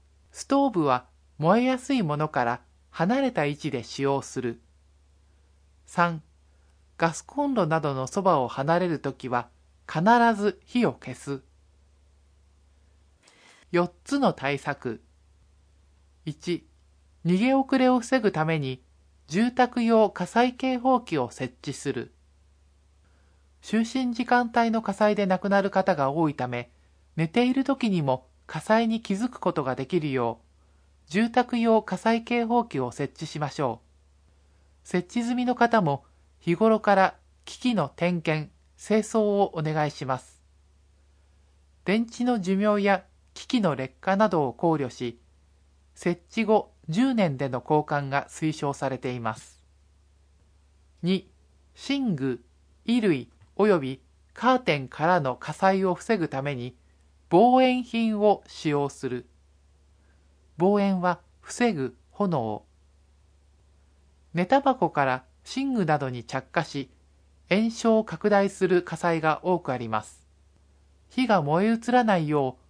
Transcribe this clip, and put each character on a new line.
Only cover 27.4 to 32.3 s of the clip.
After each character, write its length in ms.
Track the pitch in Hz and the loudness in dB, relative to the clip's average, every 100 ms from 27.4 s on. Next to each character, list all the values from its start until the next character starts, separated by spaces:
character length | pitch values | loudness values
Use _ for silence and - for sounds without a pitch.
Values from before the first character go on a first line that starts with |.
| 247 | 2
い 80 | |
る 100 | 262 | 2
時 260 | 262 269 233 | 0 0 0
に 120 | 185 | 0
も 260 | 139 131 - _ - | 0 -2 -4 _ -12
火 140 | 160 | -6
災 280 | - 220 233 | 0 2 2
に 140 | 220 | -2
気 120 | - | -2
づ 140 | 196 247 | -4 -4
く 120 | - | -4
こ 120 | 185 | -4
と 120 | 165 | -2
が 100 | 131 | -2
で 120 | 127 131 | -4 -2
き 140 | 180 | -2
る 100 | 151 | 0
よ 280 | 131 117 113 _ _ _ _ _ _ - | -2 -2 -4 _ _ _ _ _ _ -6
う、 20 | |
住 180 | 175 233 | -2 0
宅 300 | 254 247 240 | 0 0 0
用 240 | 226 226 | 2 2
火 160 | 214 185 | 2 -2
災 260 | 226 233 | 0 0
警 200 | 226 | 0